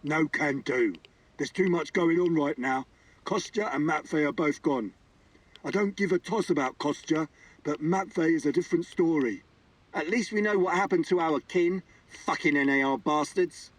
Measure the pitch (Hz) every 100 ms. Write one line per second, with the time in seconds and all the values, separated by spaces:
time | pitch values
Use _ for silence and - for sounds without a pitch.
0 | 143 156 151 - 147 139 120 127 117 85
1 | - _ _ - 139 - 185 175 156 -
2 | 170 170 180 160 143 - 131 131 131 _
3 | _ - - - - - 214 135 151 156
4 | - 156 147 131 151 143 - 131 104 -
5 | _ _ _ _ _ - 175 190 202 196
6 | 196 180 - 226 180 165 131 - 147 143
7 | - 156 156 _ - - - 147 156 190
8 | 190 - 160 165 147 143 175 175 175 -
9 | 170 156 127 95 _ _ _ _ _ -
10 | 156 226 214 214 208 208 180 175 196 180
11 | 160 180 160 147 - 180 175 190 - -
12 | _ - - 170 160 143 139 139 135 170
13 | - 151 147 - 175 - -